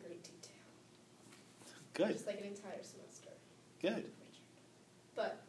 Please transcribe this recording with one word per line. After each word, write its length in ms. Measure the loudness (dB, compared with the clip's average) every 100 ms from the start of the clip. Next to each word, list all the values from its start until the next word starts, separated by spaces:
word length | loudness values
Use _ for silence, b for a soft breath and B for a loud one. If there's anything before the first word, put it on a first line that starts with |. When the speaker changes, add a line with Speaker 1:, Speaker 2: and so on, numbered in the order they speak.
Speaker 1:
great 180 | -6 -6
detail. 320 | -8 -12 -12 -14 -16 -18 -18 -20 -18 -18 -16 -16 -16 -14 B B 0
Speaker 2:
Good. 180 | 8 8
Speaker 1:
Just 140 | 8 4
like 120 | 2
an 60 | 0
entire 360 | -2 -4 -4
semester. 480 | -6 -10 -12 -12 -12 -14 -16 -18 -18 4
Speaker 2:
Good. 100 | 6 6 2 -6
Speaker 1:
Richard. 240 | -14 -14 -16 -18 -18 -18 -20 -20 -4 2
But 260 | 4 2